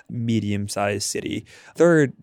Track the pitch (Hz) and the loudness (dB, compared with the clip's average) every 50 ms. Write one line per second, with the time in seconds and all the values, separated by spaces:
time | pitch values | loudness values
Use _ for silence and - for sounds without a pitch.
0 | - - 113 113 113 117 113 110 104 104 101 101 101 101 - 98 101 104 104 101 | -16 -12 -8 -6 -2 0 0 0 0 -2 -4 -4 -4 -6 -4 -2 -2 -2 -2 -4
1 | - - - - - - - 110 - _ - - - - - - 160 175 165 156 | -4 -6 -6 -6 -6 -6 -6 -8 -8 _ -20 -20 -20 -12 0 2 4 6 6 6
2 | 143 131 - - | 4 2 0 -8